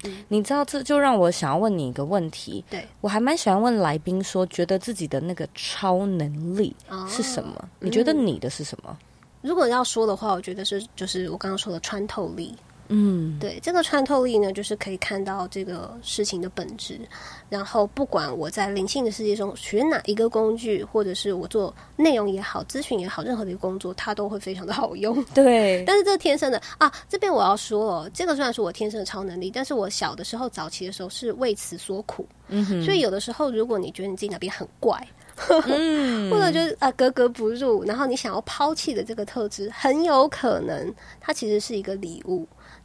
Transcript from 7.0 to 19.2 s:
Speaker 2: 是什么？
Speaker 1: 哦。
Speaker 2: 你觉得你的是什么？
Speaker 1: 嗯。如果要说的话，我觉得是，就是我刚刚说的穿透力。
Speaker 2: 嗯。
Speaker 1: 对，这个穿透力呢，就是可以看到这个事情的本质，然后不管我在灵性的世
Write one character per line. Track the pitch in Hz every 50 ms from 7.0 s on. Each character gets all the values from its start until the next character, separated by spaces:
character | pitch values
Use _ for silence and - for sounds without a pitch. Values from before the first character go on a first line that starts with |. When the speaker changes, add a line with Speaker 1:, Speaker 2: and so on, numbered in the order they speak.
| 185 190
Speaker 2:
是 | 208 - -
什 | 262 247 - -
么？ | - - -
Speaker 1:
哦。 | - - - -
Speaker 2:
你 | 190 202
觉 | 233 247 247
得 | 311 311
你 | 294 247 190 127 80
的 | - 123
是 | - - 147
什 | - - - -
么？ | - - -
Speaker 1:
嗯。 | - - - _ - - _ _ - 269
如 | 359
果 | 359 294 233
要 | 240 254 247
说 | - - 226 226
的 | 208 190
话， | - 214 214
我 | 190 180
觉 | - 185 180
得 | - 196
是， | 202 202 196 220 233 -
就 | - 190 190
是 | - 185 180 165
我 | 160 185
刚 | - 190
刚 | 190 190
说 | - 180 175
的 | 165
穿 | - - 214 202 202
透 | 208 - 220 190 165 165
力。 | - 165 - 233 - - - - - - - 214
Speaker 2:
嗯。 | 214 208 202 185 175 160 160 151 147
Speaker 1:
对， | 202 202 - - -
这 | 320 359
个 | 349
穿 | 311 - - 285 277
透 | - 285 262 254
力 | 254 233 208
呢， | 208 190 190
就 | 196
是 | 208 - 214
可 | 208 - 202
以 | 190 185
看 | - - 196 196 196
到 | 190 190 196 180 185
这 | - 196 190
个 | - 180 165 - - 233 233 233
事 | - - - 208
情 | 208 196 175
的 | 175 185
本 | - 196 170 - - 220
质， | - - - - - - - - - - - - - -
然 | 208 196 196
后 | - - 226 208 -
不 | - 269 277
管 | 269 - 196 175 143 123 -
我 | 151 151
在 | - 220 196 202
灵 | 202 196 190
性 | 208 - 277 247
的 | 220
世 | 202 -